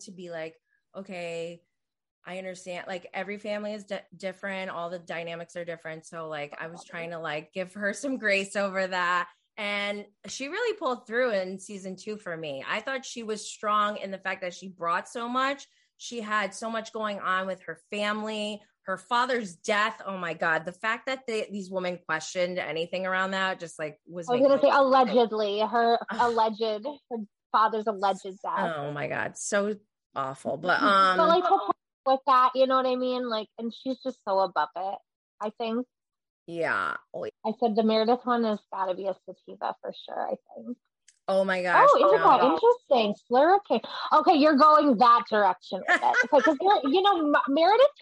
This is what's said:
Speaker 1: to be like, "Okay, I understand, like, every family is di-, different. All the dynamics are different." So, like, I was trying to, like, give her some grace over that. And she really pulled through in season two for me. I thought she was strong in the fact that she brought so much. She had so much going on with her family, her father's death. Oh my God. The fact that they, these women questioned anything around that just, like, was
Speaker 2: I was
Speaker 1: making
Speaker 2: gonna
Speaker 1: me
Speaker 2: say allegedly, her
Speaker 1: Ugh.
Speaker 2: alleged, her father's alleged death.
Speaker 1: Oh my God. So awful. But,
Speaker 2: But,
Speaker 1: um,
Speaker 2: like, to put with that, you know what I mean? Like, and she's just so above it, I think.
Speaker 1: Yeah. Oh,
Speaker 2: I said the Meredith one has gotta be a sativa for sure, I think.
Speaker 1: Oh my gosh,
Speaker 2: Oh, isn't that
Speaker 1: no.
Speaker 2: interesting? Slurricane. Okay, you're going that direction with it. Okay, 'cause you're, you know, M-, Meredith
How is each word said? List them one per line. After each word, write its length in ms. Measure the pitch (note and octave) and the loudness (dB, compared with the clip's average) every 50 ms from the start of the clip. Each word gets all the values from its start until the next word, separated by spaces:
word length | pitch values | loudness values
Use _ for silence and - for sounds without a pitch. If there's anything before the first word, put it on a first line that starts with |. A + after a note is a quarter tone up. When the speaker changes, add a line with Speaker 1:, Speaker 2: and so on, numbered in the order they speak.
| - | -16
Speaker 1:
to 80 | - F#3 | -18 -18
be 180 | F3 F#3 E3+ | -16 -14 -12
like, 240 | E3+ D#3+ D#3+ E3 D#3+ _ _ _ _ _ _ _ - | -10 -10 -10 -10 -12 _ _ _ _ _ _ _ -18
"Okay, 640 | F#3+ G3 G3 F#3+ F3 F3 E3+ E3+ E3 E3 E3+ E3+ E3+ _ _ _ _ _ _ _ _ _ _ _ _ - | -16 -14 -12 -12 -10 -10 -8 -8 -8 -8 -10 -12 -16 _ _ _ _ _ _ _ _ _ _ _ _ -16
I 140 | - F3 F#3 | -14 -12 -12
understand, 480 | F#3+ F#3 F#3 F#3 - F#3 F3 F3 - - | -10 -12 -12 -12 -12 -12 -10 -10 -10 -10
like, 180 | F#3+ F3+ - - - | -10 -12 -12 -10 -10
every 240 | F#3+ F#3+ F#3 G#3 | -8 -8 -8 -10
family 380 | G#3 - G#3+ G#3 G#3 G#3+ G#3 G#3+ | -10 -8 -8 -8 -8 -8 -8 -10
is 100 | G#3+ G3+ | -10 -10
di-, 160 | - G3+ F#3+ - _ - | -10 -12 -12 -12 _ -16
different. 540 | E3 - F#3+ F#3 _ - G3 F#3+ F#3+ F#3+ F#3+ | -12 -10 -10 -10 _ -10 -10 -8 -8 -8 -8
All 180 | C3 E3 E3+ E3+ | -8 -8 -8 -8
the 100 | F3+ F3+ | -8 -10
dynamics 580 | E3+ F3 F3 D#3+ E3+ E3+ E3+ E3 E3+ E3+ - | -10 -10 -10 -8 -8 -8 -10 -12 -12 -12 -12
are 80 | F3+ E3+ | -12 -10
different." 400 | E3 E3 D#3+ - D#3+ D#3 D#3+ - | -10 -10 -12 -12 -12 -14 -14 -14
So, 200 | - - E3 D#3+ | -14 -14 -12 -10
like, 300 | D#3 D#3 D3 D3 D3 D3 - | -8 -8 -8 -8 -10 -10 -12
I 100 | D#3 E3 | -12 -12
was 140 | E3+ E3+ - | -14 -16 -18
trying 280 | - - E3+ E3 E3 | -14 -12 -12 -10 -10
to, 80 | F3 E3 | -10 -10
like, 340 | E3 D#3+ D3 D#3 D#3+ - - | -8 -8 -8 -8 -10 -10 -10
give 220 | F#3+ F#3 F#3 - | -10 -10 -10 -8
her 180 | G#3 G#3 G3+ A3+ | -6 -4 -4 -4
some 240 | - - C#4+ C4+ | -4 -6 -6 -4
grace 400 | A3+ G#3+ G#3+ G3 G3 G3 G3 - | -2 0 0 0 0 0 -2 -2
over 300 | G#3 G3+ G3 F#3 F#3+ F#3+ | -2 -2 -2 -2 -2 -4
that. 420 | F#3 F#3 F3+ F3+ F3 F3+ F3 F3 - _ _ _ _ _ - | -2 -2 -2 0 0 0 0 -2 -4 _ _ _ _ _ -8
And 480 | G#3+ G3+ G3+ G3+ G3+ G3+ G3+ G#3 G3+ - _ _ - | -6 -4 -4 -4 -4 -4 -6 -8 -10 -16 _ _ -16
she 220 | G3+ - - C4 C#4+ | -14 -12 -10 -10 -8
really 300 | E4 G#4 A#4+ A4+ G#4+ G#4+ | -6 -4 -4 -4 -4 -2
pulled 280 | E4+ C4+ B3 A#3 - | -4 -4 -4 -4 -6
through 260 | - A3 A#3+ B3+ B3 G#3+ | -6 -2 -2 0 0 0
in 260 | F#3+ F#3 F#3 F#3+ F#3+ | -2 -4 -4 -8 -12
season 380 | F#3+ - G#3 F#3+ F#3+ F#3+ F#3 | -12 -14 -14 -12 -12 -12 -12
two 200 | F#3 - G#3+ G#3+ | -12 -10 -12 -12
for 180 | G#3 - F#3 E3+ | -10 -10 -10 -10
me. 300 | D#3+ D#3+ D3+ C#3 C3+ B2+ | -8 -8 -8 -8 -8 -6
I 140 | - E3+ G#3+ | -6 -6 -6
thought 240 | - C#4 C4+ C4 C4 | -4 -6 -8 -8 -8
she 180 | - - B3 A3+ | -12 -14 -12 -8
was 220 | G#3 A3 G3+ G#3 | -8 -8 -8 -10
strong 520 | - - - - G#3 G#3 G#3+ G#3 G#3 G#3 - | -12 -12 -8 -4 0 0 2 2 0 -2 -6
in 120 | - G3 | -8 -10
the 60 | F#3+ | -10
fact 240 | F#3+ - F#3+ F#3+ F#3+ | -8 -8 -8 -8 -6
that 140 | - F3+ F3 | -8 -10 -10
she 140 | - F#3+ F#3+ | -10 -16 -18
brought 360 | F3 - E3 E3+ E3+ F#3 G3+ | -12 -6 -4 -2 -2 -2 -4
so 220 | - - B3 A#3 A#3+ | -6 -10 -10 -8 -4
much. 380 | B3 C4 C4 C4+ C#4+ C#4+ - - _ _ _ _ _ - | -2 -2 -2 -2 -2 -6 -10 -20 _ _ _ _ _ -20
She 240 | - - A#3+ A#3 G#3 | -16 -12 -10 -10 -6
had 320 | G#3 G#3+ G#3+ G3+ F#3+ G3 | -4 -2 -2 -2 -2 -6
so 160 | - A#3 A3+ | -8 -8 -6
much 240 | A3+ A3+ A3 - - | -6 -6 -8 -8 -8
going 260 | A3+ A3 G#3+ G3+ G3 | -6 -6 -6 -6 -4
on 260 | - F3 F#3 F#3 F#3+ | -2 -2 -2 -2 -2
with 140 | F#3+ F#3 F3+ _ | -4 -6 -8 _
her 140 | - E3 - _ - | -12 -14 -14 _ -10
family, 720 | - G#3 G#3 G#3 G#3+ G#3+ G#3+ A3 A3 G#3+ G#3 G#3 G#3+ G#3 _ _ _ _ _ | -6 -4 -2 -2 -2 -4 -4 -6 -6 -6 -6 -6 -8 -10 _ _ _ _ _
her 120 | - F#3+ | -8 -8
father's 580 | F#3 - - B3 A#3+ B3 B3+ C4 A#3+ A3+ F#3 E3+ | -8 -6 -2 0 0 0 0 0 -2 -4 -6 -12
death. 440 | - - - G#3+ G#3 G#3+ A3+ A3 - - | -8 -4 0 0 2 0 0 -4 -6 -10
Oh 100 | G3 G3 | -10 -8
my 160 | F#3 F3+ E3+ D#3+ | -6 -6 -6 -4
God. 320 | E3 F#3 E3+ D#3+ D#3+ E3 | -2 0 0 0 0 -2
The 80 | F3+ F3 | -6 -10
fact 320 | - - A3 A3+ A#3+ - | -6 -4 -4 -4 -4 -4
that 200 | C4+ C4 C4 C4+ | -6 -8 -6 -6
they, 200 | - A3+ G#3+ G3 - G3 | -6 -6 -6 -6 -6 -8
these 180 | G#3 F#3+ F3+ | -10 -10 -8
women 280 | F#3+ F#3 F3+ F3+ F3+ F3 _ | -6 -4 -4 -4 -6 -6 _
questioned 520 | - D#3+ D#3+ D#3 - - F#3 F3+ F3+ F3+ F3+ | -4 -4 -4 -4 -4 -4 -2 -2 -2 -2 -4
anything 480 | - - D3+ D#3+ E3 E3+ - F3+ F#3 | -6 -4 -4 -6 -6 -4 -6 -6 -4
around 260 | F#3 F#3 F#3 F#3+ F#3+ F#3+ | -2 -2 -2 -2 -2 -2
that 280 | F#3+ F#3+ F#3+ F#3+ F#3 | -2 -2 -2 -4 -6
just, 180 | E3+ D#3+ - - | -10 -14 -10 -8
like, 220 | D#3+ D3+ D3+ _ _ - | -10 -10 -10 _ _ -16
was 200 | E3+ F3+ E3+ G3+ | -12 -8 -4 0
Speaker 2:
I 40 | B3 | 2
was 80 | B3 | 4
Speaker 1:
making 80 | C4+ C4+ | 6 6
Speaker 2:
gonna 140 | C#4 C4+ C#4 | 6 6 4
Speaker 1:
me 80 | C#4 | 4
Speaker 2:
say 60 | - | 6
allegedly, 840 | C#4+ C#4 C4 C4 C4+ B3+ G#3+ F#3+ B3 A#3 G#3+ G#3+ G#3+ G#3+ G#3 G3+ G#3 | 6 4 6 6 4 4 4 4 4 2 2 2 -2 -2 -2 0 -2
her 380 | G#3+ G#3 G#3 A#3+ A#3 A#3 A#3 A3+ - - | -2 0 0 2 4 4 4 2 0 -2
Speaker 1:
Ugh. 80 | G3 A3 | -2 0
Speaker 2:
alleged, 640 | A#3+ A#3+ A#3 A3+ A3 A3+ A3 G3+ A3+ A3 G#3+ G#3 G#3 C#4+ D4 C#4 _ - | 0 2 2 2 2 0 0 -2 -4 -4 -4 -4 -6 -10 -12 -12 _ -12
her 60 | B3 A#3 G#3 - _ _ _ _ - | -10 -10 -10 -12 _ _ _ _ 2
father's 340 | A3+ A3 A3 G#3+ A3 G#3+ | 4 4 4 2 0 -2
alleged 360 | A3+ G#3+ F#3+ F#3+ G3 F#3+ F#3+ - | -2 -2 0 0 0 0 0 -4
death. 480 | G3 F#3+ G3+ - F#3 E3 F3+ F#3+ F3 D#3+ | -14 -14 -12 -8 -6 -4 -2 -2 -2 -4
Speaker 1:
Oh 140 | D3+ C#3+ D3 D3 | -4 -6 -6 -6
my 140 | C#3+ C#3+ C#3 | -6 -6 -6
God. 280 | - - A2 - - | -4 -4 -4 -6 -6
So 400 | - - - A3 G3+ G3+ G#3 G#3+ G3+ _ _ _ _ _ _ - | -10 -6 -2 -2 0 0 -2 -4 -8 _ _ _ _ _ _ -8
awful. 400 | - C#3 C3 C3+ - - A2+ C3 | -6 -6 -6 -8 -8 -8 -8 -6
But, 240 | C#3+ D#3 F3+ E3+ - | -4 0 0 2 2
Speaker 2:
But, 60 | - | 4
Speaker 1:
um, 320 | G#3 G3 G3 F#3+ F#3 F#3 - E4 - | 4 6 6 6 6 4 4 4 4
Speaker 2:
like, 160 | E4+ F4+ F4 | 4 4 4
to 60 | E4+ | 2
put 260 | F#4+ G4 G#4 G4 F4+ _ _ _ _ _ - | 2 2 2 0 -4 _ _ _ _ _ 0
with 140 | C4+ C4 C4 - | 0 0 2 2
that, 260 | C#4+ C4 B3+ B3+ C4 - | 4 4 4 4 4 2
you 120 | C4 C4 | 2 2
know 100 | B3+ C4 | 4 4
what 100 | C4 B3+ | 2 2
I 100 | B3+ B3+ | 2 0
mean? 320 | B3+ B3+ B3+ B3+ B3 B3+ A#3+ | 0 -2 -2 -2 -2 -4 -4
Like, 200 | A3+ G#3+ G#3+ - _ - | -4 -4 -6 -8 _ -10
and 140 | A#3 A#3 G#3+ | -10 -8 -8
she's 260 | - - C4 C4 - - | -8 -6 -6 -6 -6 -6
just 160 | C4 A#3+ _ - | -8 -8 _ -4
so 120 | G#3+ G3 F#3+ | -2 0 2
above 300 | F#3+ F3+ F3 E3 D3+ - - | 2 0 0 -2 -2 -2 -4
it, 240 | E3+ F#3 G3 G3+ - _ _ _ _ _ _ _ - | -6 -8 -8 -8 -10 _ _ _ _ _ _ _ -10
I 100 | G#3 A3 G#3+ - | -8 -8 -8 -6
think. 280 | A#3 A3+ A3 A#3+ B3 - _ _ _ _ _ _ _ _ _ _ _ | -6 -4 -4 -4 -6 -8 _ _ _ _ _ _ _ _ _ _ _
Speaker 1:
Yeah. 500 | - E3+ E3+ D#3+ C#3+ A#2 G2+ F#2 D2+ - - - _ - | -10 -6 -4 -2 -2 0 0 -2 -2 -4 -8 -10 _ -12
Oh, 120 | - - G#2+ - _ - | -10 -10 -10 -10 _ -6
Speaker 2:
I 60 | A3 G#3+ - | -6 -4 -2
said 160 | B3 A#3 G#3 | -2 0 2
the 60 | A3 A3+ | 2 2
Meredith 360 | A3 A3 A3 A3 A3 B3 B3 - | 2 2 2 2 2 0 0 0
one 180 | A#3+ A#3+ A#3+ A#3 | -2 0 0 0
has 140 | A3 G#3+ G3+ _ _ - | -2 -2 -4 _ _ -8
gotta 220 | G3 F#3+ F#3+ F#3 | -6 -4 -4 -4
be 120 | F#3 G3 | -4 -6
a 80 | F#3+ F#3 - _ | -8 -8 -8 _
sativa 500 | - F3+ _ _ - F#3+ G3+ A3 A#3 - _ - | -20 -20 _ _ -20 -12 -8 -6 -6 -6 _ -10
for 100 | G#3 - - - | -14 -14 -14 -14
sure, 200 | - - - - | -10 -8 -6 -6
I 80 | - - - _ - - | -6 -6 -8 _ -12 -18
think. 200 | - A3+ A3+ B3 - _ _ _ _ _ _ _ _ _ - G3 | -16 -12 -12 -14 -14 _ _ _ _ _ _ _ _ _ -2 0
Speaker 1:
Oh 120 | F#3+ F#3+ | 0 2
my 180 | F#3+ F#3 F#3 F3+ | 2 0 -2 0
gosh, 320 | F3+ E3+ - A#4 C#5+ - | 2 4 6 8 8 8
Speaker 2:
Oh, 100 | - - | 6 6
isn't 180 | - - - - | 6 6 6 6
that 180 | F#4+ C#4+ A#3+ B3 | 6 6 6 6
Speaker 1:
no. 0 | |
Speaker 2:
interesting? 720 | C4 D#4+ - - A#4 A#4+ B4 _ - C#4+ A#3+ A3 G#3 G#3 - _ - | 4 2 4 4 4 4 2 _ 2 2 2 2 2 -2 -6 _ 0
Slurricane. 540 | A#3 B3+ C#4+ E4 F#4+ G4+ G4+ - C#4+ A3+ - - - - - - - | 2 4 6 6 6 4 2 0 -2 -2 -2 -4 -10 -10 -2 2 4
Okay, 220 | D#4 D4+ - F4+ | 4 6 6 6
you're 220 | C#4+ C#4+ D4+ D#4+ | 6 6 6 6
going 400 | B3+ D4+ D#4 D4+ D4+ D4 D4 B3+ F#3 | 8 8 8 8 8 6 6 4 6
that 240 | B3 A#3+ A#3 A#3+ - - | 6 6 6 6 4 2
direction 500 | A3 G#3+ G3+ F#3+ F3+ - - - - F#3 - | 2 2 4 4 2 0 -4 -10 -10 -6 0
with 100 | - F4 D#4+ - | 0 2 2 4
it. 160 | B3 B3 A#4+ B4+ | 2 2 2 2
Okay, 180 | A#3 - C#4 A#3+ | 4 4 4 6
'cause 140 | D4 D4+ C4+ | 4 2 4
you're, 200 | E4+ F#4+ G#4 E4+ C4 | 4 4 4 4 4
you 160 | C#4 C4+ F#4+ | 2 2 4
know, 160 | F#4+ G4+ G4+ E4+ | 4 4 4 2
M-, 160 | D#4 D4 D4 D4 - - C#4 | 2 2 2 2 2 2 2
Meredith 320 | D#4 E4 F4+ G#4 A#4+ C5 D5 - - | 4 4 6 6 8 6 6 4 4